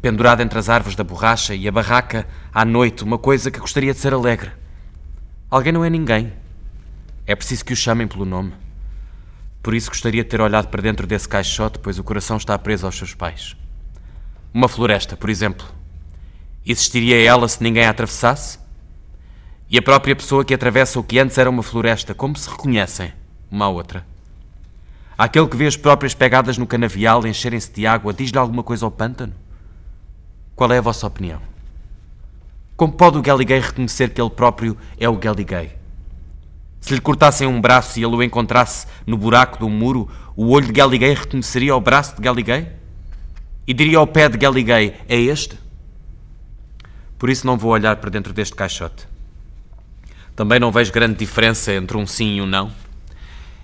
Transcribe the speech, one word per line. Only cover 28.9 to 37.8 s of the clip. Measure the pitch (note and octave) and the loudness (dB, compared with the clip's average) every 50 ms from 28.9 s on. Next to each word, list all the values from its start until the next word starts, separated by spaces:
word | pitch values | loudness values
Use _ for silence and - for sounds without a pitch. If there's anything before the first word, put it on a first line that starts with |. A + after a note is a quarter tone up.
pântano? | - - A2 A#2 B2+ - B2+ G#2+ F#2 - - - - - - - - - - - - - - - - - - - - - - - - | -4 -4 -6 -6 -6 -8 -12 -12 -12 -14 -18 -20 -20 -20 -20 -20 -20 -20 -20 -20 -20 -20 -20 -20 -20 -20 -20 -20 -20 -20 -20 -20 -2
Qual | - B2+ A#2 A#2+ | 0 2 4 4
é | B2+ | 2
a | A2+ | 2
vossa | A#2 A2 - - | 0 -2 -2 -6
opinião? | G#2 - - G2 F2 D#2+ D2 - - - - - - - - - - - - - - - - - - - - - - - - - - - | -8 -8 -8 -8 -8 -8 -10 -14 -14 -16 -18 -20 -18 -18 -18 -18 -18 -20 -20 -20 -20 -20 -20 -20 -20 -20 -20 -20 -20 -20 -20 -20 -20 -2
Como | - E3+ D#3 - | -2 -2 -2 4
pode | - F3+ F3 C#3+ | 6 6 6 6
o | D3 B2 | 6 2
Galigay | C#3 C#3 C3 B2+ G#2 C3 C3 | 4 4 4 4 4 2 2
reconhecer | B2 - - - B2+ A2+ - - C3 A#2 | 2 -2 -4 -4 -4 -4 0 0 -2 0
que | - - | 0 -2
ele | A#2+ A2+ | -2 -2
próprio | - - B2 A#2+ A2+ - A2+ A2+ G#2 - - - - - | 0 4 4 4 4 2 -4 -4 -4 -6 -10 -18 -10 -2
é | A#2 A#2 | 0 0
o | A#2 | 0
Galigay? | G2 F2 A2+ G#2 F#2 G2+ - G2 F2 E2 D2+ - - - - - - - - - - - - - - - - - - - - - - | 0 -2 -4 -2 -2 -4 -6 -6 -8 -8 -8 -14 -16 -18 -16 -18 -16 -16 -16 -16 -16 -18 -18 -18 -20 -20 -20 -20 -20 -20 -20 -18 -14
Se | - - C#3 | -4 -2 -2
lhe | C3 | -2
cortassem | - C#3+ D3 - D#3+ D3 C#3 - C#3+ | 2 0 4 6 6 6 6 6 0
um | C3 B2+ A#2 | 0 0 2
braço | G#2 B2 B2+ B2+ | 6 6 6 6